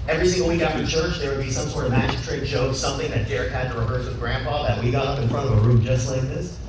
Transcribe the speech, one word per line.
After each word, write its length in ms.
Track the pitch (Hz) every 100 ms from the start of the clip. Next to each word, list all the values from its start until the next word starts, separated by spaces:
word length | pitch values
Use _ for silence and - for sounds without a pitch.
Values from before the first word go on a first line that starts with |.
| -
Every 200 | 160 180
single 200 | 180 170
week 140 | 170
after 240 | 151 - -
church, 320 | 156 175 175
there 180 | 139 139
would 80 |
be 60 | 123
some 180 | - -
sort 180 | 147 127
of 40 |
magic 300 | 117 117 117
trick 240 | - 147
joke, 320 | 127 147 135 120
something 340 | 143 120 117
that 160 | 107 101
Derek 240 | 101 101
had 220 | 131 127
to 60 | 117
rehearse 280 | 110 127 123
with 140 | 120
Grandpa 420 | 117 113 147 143
that 200 | 107 104
we 100 | 120
got 140 | 135 135
up 120 | 135
in 100 | 117
front 220 | 113 104
of 80 | 107
a 20 |
room 220 | 117 113
just 260 | 123 123 -
like 140 | 131
this, 340 | 135 160 175 -